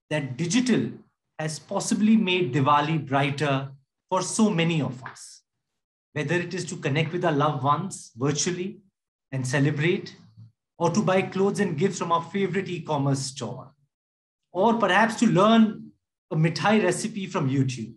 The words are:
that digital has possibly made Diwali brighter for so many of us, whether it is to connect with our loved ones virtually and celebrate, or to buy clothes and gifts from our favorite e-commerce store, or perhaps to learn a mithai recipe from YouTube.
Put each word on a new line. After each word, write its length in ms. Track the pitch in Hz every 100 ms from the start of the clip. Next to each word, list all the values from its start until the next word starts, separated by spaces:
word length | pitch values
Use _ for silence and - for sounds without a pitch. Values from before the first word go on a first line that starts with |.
| -
that 280 | 151 135 123
digital 540 | 165 226 254 165 - - _ _ _ -
has 220 | 156 -
possibly 560 | - 196 - 196 214 220
made 360 | 185 185 160
Diwali 540 | 131 135 147 147 160 123
brighter 640 | 139 143 143 147 135 135 - _ _ -
for 100 | 185
so 280 | 185 - 214
many 320 | 165 165 165
of 180 | 120 -
us, 380 | - - - - _ _ _ _ _ _ _
whether 200 | 151 143
it 180 | 175 175
is 120 | 180
to 100 | -
connect 380 | 165 151 143 160
with 120 | 175
our 60 | 170
loved 320 | 143 151 139
ones 480 | 131 151 190 - - 113
virtually 640 | 139 - 185 180 190 190 _ _ _ _ _
and 160 | 135 127
celebrate, 680 | 147 143 143 165 202 - - _ - - _ _ -
or 100 | 170
to 100 | 185
buy 220 | 170 190
clothes 380 | 190 185 196 -
and 180 | 190 147
gifts 220 | 196 -
from 100 | 175
our 120 | 170 -
favorite 360 | 196 190 185 190
e-commerce 520 | 170 - 147 139 135
store, 520 | - - 110 - - _ _ _ _ _ _ _ _
or 240 | 175 220 226
perhaps 360 | 196 185 226
to 120 | - 220
learn 680 | 160 208 226 214 - - - _ _ -
a 20 |
mithai 480 | 156 165 160 202 214
recipe 420 | 180 170 208 196
from 240 | 190 190 135
YouTube. 460 | 139 127 123 107